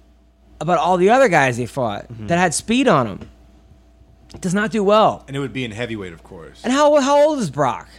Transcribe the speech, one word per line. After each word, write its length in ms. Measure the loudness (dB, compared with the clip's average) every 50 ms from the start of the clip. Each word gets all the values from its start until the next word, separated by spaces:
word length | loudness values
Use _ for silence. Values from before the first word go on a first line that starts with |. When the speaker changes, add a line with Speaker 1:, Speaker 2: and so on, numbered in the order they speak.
| _ _ _ _ _ _ _ _ _ _ -14 -8
Speaker 1:
about 180 | -4 -2 0 0
all 180 | 2 0 2
the 140 | 2 4 4
other 180 | 4 4 4 4
guys 280 | 4 4 2 2 0
they 100 | -4 -6
fought 420 | -8 -6 -6 -6 -4 -6 -8 -12 -14
Speaker 2:
Mm-hmm. 180 | -16 -12 -4 -2
Speaker 1:
that 100 | 0 0
had 140 | 0 0 -2
speed 340 | -4 -4 -2 0 2 2 2
on 180 | 2 2 0
'em. 220 | -2 -6 -10 -14 -18 -20 _ _ _ _ _ _ _ -20 _ _ _ _ _ _ _ _ _ _ -20 -16 -10
Does 140 | -6 -4 -2
not 180 | -2 -2 -2
do 100 | -2 -2
well. 400 | 2 2 4 4 4 4 2 -2 -8 -10
Speaker 2:
And 80 | -8
it 40 | -8
would 120 | -6 -6
be 120 | -6 -8 -8
in 60 | -8
heavyweight, 420 | -6 -8 -8 -6 -8 -8 -10 -12
of 120 | -14 -18 -20
course. 360 | -20 -20 -20 -20 -20 -20 -8 -4
Speaker 1:
And 80 | -2
how, 280 | 0 2 4 4 4 4
how 280 | 2 4 4 4 4 2
old 100 | 2 -2
is 120 | -4 -4
Brock? 380 | -2 -2 -2 -2 -2 -4 -10 -18 -20